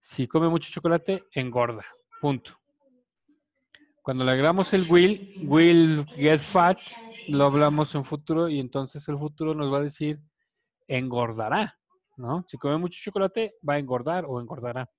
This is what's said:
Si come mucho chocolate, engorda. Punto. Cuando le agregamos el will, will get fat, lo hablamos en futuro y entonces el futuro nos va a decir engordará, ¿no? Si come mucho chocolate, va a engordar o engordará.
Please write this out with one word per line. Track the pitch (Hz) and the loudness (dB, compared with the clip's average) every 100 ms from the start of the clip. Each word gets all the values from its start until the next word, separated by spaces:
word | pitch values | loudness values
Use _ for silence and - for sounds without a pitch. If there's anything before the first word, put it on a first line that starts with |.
Si | _ - 123 | _ -8 -2
come | 160 165 | 0 0
mucho | 165 - | -2 -4
chocolate, | - 170 165 - 190 _ | -6 -2 -2 -2 -8 _
engorda. | - 127 120 120 110 - - _ - | -8 -4 -2 -2 -4 -14 -20 _ -6
Punto. | 147 131 - - _ _ _ _ _ _ _ _ _ _ _ _ _ _ | -4 -4 -8 -20 _ _ _ _ _ _ _ _ _ _ _ _ _ _
Cuando | - 131 | -8 -2
le | 127 | 0
agregamos | 131 147 185 185 | 2 2 2 2
el | 196 170 | 0 4
will, | 175 180 202 - - 156 | 6 6 2 -8 -12 2
will | 151 170 170 160 151 147 147 | 6 8 8 6 2 -4 0
get | 147 156 | 2 2
fat, | - 190 175 185 - - - - - | 2 2 4 2 -6 -20 -20 -20 -4
lo | 143 | 2
hablamos | 143 143 147 151 151 | 4 4 2 2 -2
en | 147 | -4
futuro | 131 147 - 160 170 | -6 -10 -4 -2 0
y | 147 | -2
entonces | 127 139 131 147 143 | -6 -6 -8 -10 -10
el | 143 | -8
futuro | 151 151 156 | -8 -6 -6
nos | 151 143 | -4 -2
va | 139 | -2
a | |
decir | 147 - 151 151 _ _ _ _ _ _ _ | -4 -4 -6 -6 _ _ _ _ _ _ _
engordará, | 131 127 120 117 113 107 160 202 _ _ _ _ - | -6 -4 -4 -4 -4 -4 -2 -4 _ _ _ _ -14
¿no? | 120 160 180 | -8 -8 -8
Si | 127 | -8
come | 143 151 | -4 -4
mucho | 175 - | -4 -8
chocolate, | - 202 190 214 220 _ 151 | -10 -4 -4 -2 -8 _ -4
va | |
a | 147 | -4
engordar | 139 127 120 180 156 | -2 -4 -4 -6 -6
o | 123 | -10
engordará. | 120 139 120 120 123 | -10 -12 -10 -10 -12